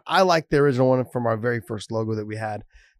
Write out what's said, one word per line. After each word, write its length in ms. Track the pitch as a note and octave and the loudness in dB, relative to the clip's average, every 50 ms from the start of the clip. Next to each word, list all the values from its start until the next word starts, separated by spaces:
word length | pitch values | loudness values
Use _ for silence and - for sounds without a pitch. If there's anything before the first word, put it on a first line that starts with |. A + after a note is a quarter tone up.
| - | -2
I 140 | - D3+ F3+ | 0 2 2
like 260 | F#3+ F#3 E3+ E3 D3+ - | 4 4 2 0 0 2
the 80 | D#3+ | 2
original 320 | C#3+ C#3+ C#3+ B2+ B2 C3 B2+ | 4 4 4 4 4 4 4
one 140 | B2+ B2+ B2 - | 2 2 0 -2
from 140 | - B2+ A#2+ | -4 -4 -2
our 100 | A#2 A2+ | -2 -2
very 220 | A2 A2 B2 A#2+ A#2 | -2 -2 -2 -4 -4
first 320 | - - A2+ G#2 - - | -6 -8 -10 -10 -8 -6
logo 220 | A2+ A2 A2+ A2 A2 | -4 -4 -2 -2 -4
that 100 | G#2+ G#2 | -4 -6
we 100 | G#2+ G#2+ | -8 -8
had. 260 | A2 A2 G#2+ G#2 G#2 G#2+ - - - _ _ _ | -8 -8 -8 -8 -10 -12 -16 -20 -20 _ _ _